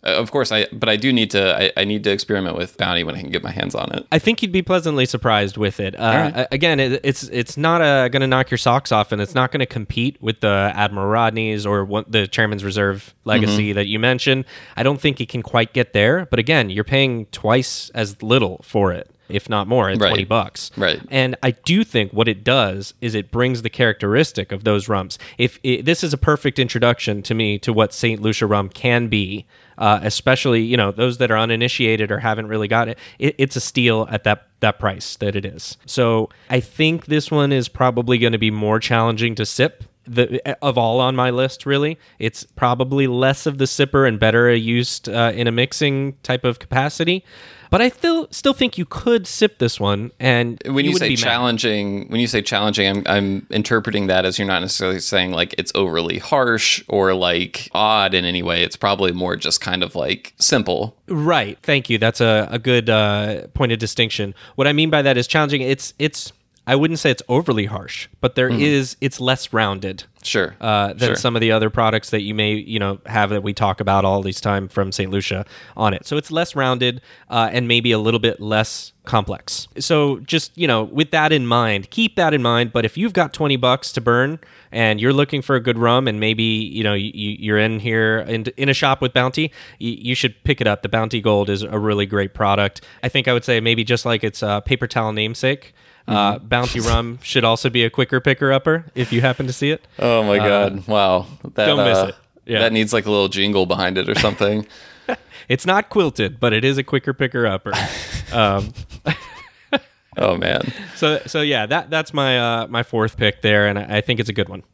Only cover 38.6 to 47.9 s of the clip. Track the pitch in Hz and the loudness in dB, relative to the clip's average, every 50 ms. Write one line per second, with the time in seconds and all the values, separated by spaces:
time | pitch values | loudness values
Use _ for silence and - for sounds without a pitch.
38.6 | 107 107 107 113 113 - 123 113 113 117 113 107 117 120 113 - 110 - - - | 0 0 0 0 0 0 2 2 2 2 0 0 -2 -4 -2 -2 -4 -4 0 0
39.6 | 127 160 - _ - - _ _ _ - 120 120 123 - - 131 - 139 139 - | 0 0 0 _ -20 -20 _ _ _ -6 0 0 0 0 0 -6 -4 -6 -8 -2
40.6 | - 143 120 123 117 113 113 127 127 127 131 127 127 127 123 123 131 131 131 - | -2 0 2 2 2 2 2 2 2 0 2 0 0 0 2 0 -2 -2 -4 -8
41.6 | - 135 139 139 143 151 165 - _ _ _ _ 107 110 - - - _ _ - | -4 -2 -2 0 0 -2 -4 -8 _ _ _ _ -6 -6 -6 -6 -18 _ _ -2
42.6 | - 123 123 123 131 131 135 139 139 131 123 123 131 131 139 - - 160 143 135 | 0 0 2 0 -2 -2 0 0 0 2 2 2 2 2 0 0 -2 -6 -2 0
43.6 | 135 131 - - 143 135 - 139 135 131 113 104 110 110 110 117 120 120 120 117 | -2 -2 2 0 0 2 4 4 4 4 2 4 2 4 4 6 6 6 4 4
44.6 | 113 113 117 120 120 - - - _ - 104 117 117 117 104 101 120 117 113 117 | 2 0 0 0 0 -2 -4 -8 _ -6 0 2 2 2 2 0 -2 0 2 0
45.6 | 123 131 - - 156 143 139 135 139 139 135 _ _ - 127 127 - 127 117 - | 0 -2 0 -2 0 0 0 0 -4 -4 -6 _ _ -4 -4 -2 0 -2 -2 -2
46.6 | - - - 127 135 151 - - 165 165 180 190 - _ - - - - - - | -8 -2 -2 0 0 -2 0 4 4 4 4 2 -2 _ -20 -20 -20 -20 -20 -20
47.6 | - - - 185 233 254 | -4 0 2 4 4 2